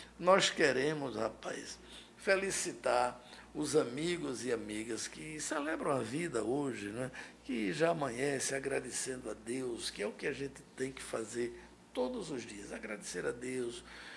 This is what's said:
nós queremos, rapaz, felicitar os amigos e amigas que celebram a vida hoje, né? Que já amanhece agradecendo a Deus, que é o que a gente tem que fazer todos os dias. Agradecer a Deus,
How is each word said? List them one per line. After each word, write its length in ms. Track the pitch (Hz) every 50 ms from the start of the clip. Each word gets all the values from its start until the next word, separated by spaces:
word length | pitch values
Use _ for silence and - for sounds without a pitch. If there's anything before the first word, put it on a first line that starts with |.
| - - - -
nós 320 | 170 180 190 190 - -
queremos, 680 | - - 170 139 123 127 131 151 156 151 139 127 110
rapaz, 600 | 107 113 110 - - - - - - 78 - - - - - - - - - -
felicitar 1040 | - - 202 196 185 196 190 170 - - 175 - - - 127 120 123 123 123 120 - - - - - - - -
os 220 | 143 156 135 127
amigos 680 | 151 131 123 120 143 160 175 175 160 147 143 131 107 117
e 80 | 127
amigas 540 | 120 110 107 104 107 107 110 117 113 107 -
que 340 | - - - 156 156 156 156
celebram 520 | - - 302 311 285 311 320 - - 165
a 80 | 143 131
vida 420 | 117 107 120 156 175 165 131 113
hoje, 460 | 107 113 127 147 143 135 117 104 104 101
né? 220 | 107 117 131 127 - - - - - - -
Que 280 | - 254 226 214 190
já 180 | 170 147 160 165
amanhece 640 | 170 160 143 127 113 120 135 143 139 131 - - 139
agradecendo 760 | 135 135 139 135 135 131 123 113 - - 131 131 127 120 110
a 40 | 107
Deus, 560 | 107 107 113 123 135 131 123 117 107 - -
que 120 | - -
é 40 | 202
o 60 | 220
que 140 | 220 - 185
a 60 | 160
gente 300 | 135 127 139 139 - - - - -
tem 140 | - 131 135
que 100 | 135 -
fazer 580 | - - - 117 113 107 120 120 120 117 - - - - - - - -
todos 380 | - - 254 247 254 233 185 160
os 120 | 147 120
dias. 300 | 110 113 107 101 101 87
Agradecer 540 | 87 - - 104 107 98 87 - 87 87 -
a 60 | 139
Deus, 520 | 135 120 123 127 127 127 120 120 117 - - - - - - - -